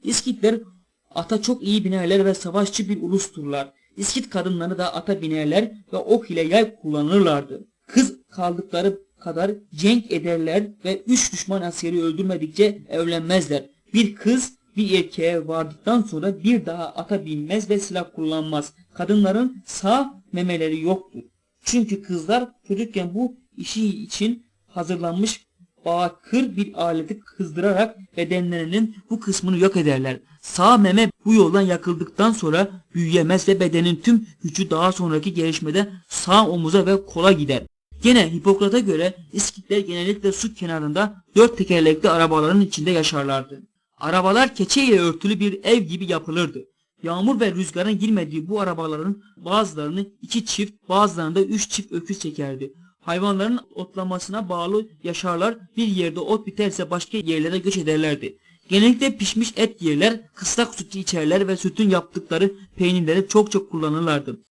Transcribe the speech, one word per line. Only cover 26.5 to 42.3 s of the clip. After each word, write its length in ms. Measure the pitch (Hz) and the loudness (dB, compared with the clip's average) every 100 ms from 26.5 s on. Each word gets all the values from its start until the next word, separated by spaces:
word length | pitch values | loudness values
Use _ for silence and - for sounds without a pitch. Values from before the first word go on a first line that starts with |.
| 185 | -2
bir 260 | 202 - | -6 -2
aleti 380 | 170 160 156 208 | -2 -2 -4 -10
kızdırarak 960 | - _ 180 151 190 190 220 220 - - | -12 _ -8 -2 0 2 0 -2 -16 -6
bedenlerinin 800 | 165 180 175 170 160 196 226 220 - | -2 -2 -2 -4 -2 0 0 -2 -8
bu 100 | 220 | -8
kısmını 380 | 208 190 180 185 | -4 -4 0 4
yok 180 | 190 190 | 4 4
ederler. 440 | 151 135 131 127 _ _ | 2 2 -2 -6 _ _
Sağ 340 | - - 196 240 | -12 2 6 6
meme 340 | 196 190 226 - | 6 6 4 0
bu 100 | 202 | 4
yoldan 260 | 220 175 190 | 6 6 6
yakıldıktan 720 | 190 175 180 170 170 - 214 | 2 0 -2 -4 -4 2 2
sonra 520 | 220 165 160 196 185 _ | 2 0 0 0 -4 _
büyüyemez 540 | 170 165 170 160 185 190 | -4 2 4 4 2 4
ve 120 | 196 | 2
bedenin 360 | 180 165 170 170 | 4 2 2 2
tüm 300 | - 233 220 - | 4 4 2 -10
gücü 280 | - 156 180 | -8 -4 -2
daha 220 | 160 175 | 2 0
sonraki 420 | 185 175 156 160 | 0 0 0 -2
gelişmede 540 | 170 165 156 156 160 202 190 _ | -2 -2 -2 -2 0 -2 -6 _
sağ 400 | - - 196 214 | -8 2 4 4
omuza 380 | 175 160 190 180 | 2 2 2 4
ve 200 | 196 196 | 0 -2
kola 260 | 160 180 | 2 4
gider. 300 | 190 - 127 - _ _ - | 4 2 -2 -4 _ _ -2
Gene 280 | 226 247 170 | 4 6 6
Hipokrat'a 460 | 170 185 196 202 226 | 0 2 2 4 2
göre 360 | 202 160 180 180 - | 0 0 0 -4 -10
İskitler 460 | - 202 - - 202 | -6 -6 -8 -4 -2
genellikle 540 | 196 175 180 208 202 | -2 -4 -4 -2 -2
su 220 | 190 226 | -2 -6
kenarında 720 | 220 175 165 151 151 208 208 _ - | -6 -6 -4 -4 -2 -2 -4 _ 6
dört 220 | 233 233 | 6 6
tekerlekli 520 | 190 175 160 160 202 | 2 4 4 4 4
arabaların 500 | 165 165 | 4 4